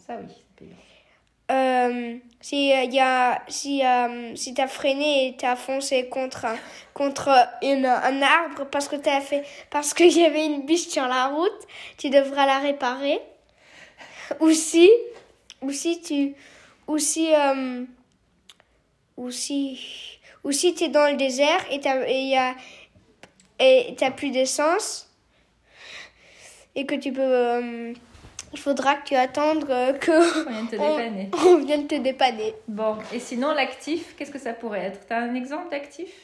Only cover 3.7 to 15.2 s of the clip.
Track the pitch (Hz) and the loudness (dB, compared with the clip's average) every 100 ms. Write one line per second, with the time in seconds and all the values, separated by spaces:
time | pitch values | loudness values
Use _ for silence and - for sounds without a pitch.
3.7 | 277 254 247 240 240 233 - 262 254 269 | 0 2 2 0 -4 -12 -10 -8 -4 -4
4.7 | - 285 277 294 285 262 254 254 247 - | -2 -2 0 0 2 0 -2 -4 -4 -4
5.7 | 269 277 262 254 262 262 - 240 226 - | -6 -2 -2 -2 -6 -8 -6 -8 -8 -12
6.7 | - - - 285 277 285 262 240 - 269 | -20 -12 -4 -4 -2 4 6 6 2 0
7.7 | 277 262 247 - 269 269 320 320 285 277 | 0 2 2 0 2 4 4 2 -6 -6
8.7 | 285 285 285 302 277 277 285 285 - - | -6 -4 -4 -2 -2 -2 -4 -6 -16 -8
9.7 | 294 294 - 349 302 330 302 311 294 269 | -6 -2 6 6 8 4 4 -2 -2 0
10.7 | 339 - 302 254 254 262 294 370 - - | 0 0 -2 0 0 0 0 -2 -2 -12
11.7 | - - - 294 277 269 277 277 269 285 | -20 -20 -8 2 4 4 2 2 2 0
12.7 | 285 254 262 277 320 - - _ _ _ | -2 -4 -2 -2 -2 -6 -20 _ _ _
13.7 | - - - - - - - 320 311 - | -20 -20 -20 -20 -14 -12 2 4 4 4
14.7 | 330 359 480 - - | 8 10 8 4 -14